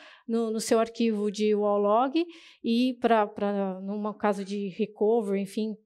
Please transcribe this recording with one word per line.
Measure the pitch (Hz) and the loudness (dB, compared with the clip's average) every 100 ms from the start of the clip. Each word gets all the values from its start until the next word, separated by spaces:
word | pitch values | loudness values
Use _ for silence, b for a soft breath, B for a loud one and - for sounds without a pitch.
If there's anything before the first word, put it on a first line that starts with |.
| B B - | B B -6
no, | 226 226 | -2 -2
no | 220 | -4
seu | 220 226 | 2 2
arquivo | 226 226 233 208 208 | 2 0 0 0 -2
de | 208 214 | 0 0
wall | 208 208 208 | 2 2 2
log | 202 220 269 320 339 B B B | 4 4 2 0 -2 B B B
e | 233 233 254 240 | -2 0 0 0
pra, | 233 226 208 | 2 4 2
pra, | - 202 202 196 185 | -2 -2 -2 -2 -4
num | 196 208 208 | -6 -6 -6
caso | 208 214 196 190 | -2 -2 0 -4
de | 202 202 | -6 -6
recovery, | 165 214 - 208 233 202 196 | -4 -4 0 2 2 0 -2
enfim, | 196 - 220 208 | -4 -4 -6 -8